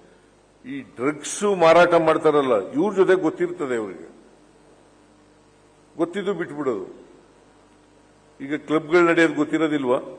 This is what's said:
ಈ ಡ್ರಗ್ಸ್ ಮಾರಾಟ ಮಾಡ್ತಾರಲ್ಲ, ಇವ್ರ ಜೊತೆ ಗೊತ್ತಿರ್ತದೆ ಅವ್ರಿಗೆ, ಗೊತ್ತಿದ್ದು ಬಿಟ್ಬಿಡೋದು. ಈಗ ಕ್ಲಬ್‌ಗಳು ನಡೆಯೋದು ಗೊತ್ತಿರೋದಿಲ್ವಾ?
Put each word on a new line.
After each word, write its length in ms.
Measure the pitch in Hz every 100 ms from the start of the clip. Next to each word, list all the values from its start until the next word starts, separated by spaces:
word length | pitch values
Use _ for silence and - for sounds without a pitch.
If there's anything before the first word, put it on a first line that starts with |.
| _ _ _ _ _ _ 123
ಈ 160 | 139
ಡ್ರಗ್ಸ್ 640 | 107 90 127 147 - - 208 190
ಮಾರಾಟ 300 | 165 165 175
ಮಾಡ್ತಾರಲ್ಲ, 760 | 170 160 156 156 147 135 110 90
ಇವ್ರ 220 | 127 196 190
ಜೊತೆ 200 | 175 185
ಗೊತ್ತಿರ್ತದೆ 560 | 156 - 175 175 143 120
ಅವ್ರಿಗೆ, 300 | 104 80 82 - _ _ _ _ _ _ _ _ _ _ _ _ _ _ _ _ _ -
ಗೊತ್ತಿದ್ದು 380 | 165 180 190
ಬಿಟ್ಬಿಡೋದು. 520 | 185 160 147 139 107 90 - - _ _ _ _ _ _ _ _ _ _ _ _ _
ಈಗ 160 | 139 147
ಕ್ಲಬ್‌ಗಳು 500 | - 156 151 175 170
ನಡೆಯೋದು 280 | 165 165
ಗೊತ್ತಿರೋದಿಲ್ವಾ? 680 | 143 143 156 156 147 127 135 -